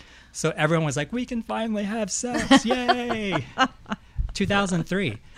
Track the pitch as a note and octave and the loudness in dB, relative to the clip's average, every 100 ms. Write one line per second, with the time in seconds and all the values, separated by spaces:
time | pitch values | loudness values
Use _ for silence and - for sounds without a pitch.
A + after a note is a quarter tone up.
0 | - - - - D#3 E3 D3+ E3 D#3 C#3+ | -20 -20 -18 -4 -2 2 2 2 2 -2
1 | D3 A#3+ B3 A#3 A3 A3 A3+ G#3 G3+ A3+ | -4 -4 -4 -6 -4 -4 -2 -2 -2 -2
2 | G3+ - B3 A#3+ - C4+ A3 B3+ B3 B3 | -4 -4 -2 0 6 6 6 0 -2 -4
3 | A#3+ A3+ G3+ E3 A#2+ - C4 - - F#3+ | -4 -4 -2 -2 -2 0 0 0 -12 -12
4 | - - - - F#3+ G3+ G3 F3 D#3+ F#3 | -10 -6 -4 -2 0 2 2 0 0 -2
5 | E3+ G#2 - | -2 -4 -10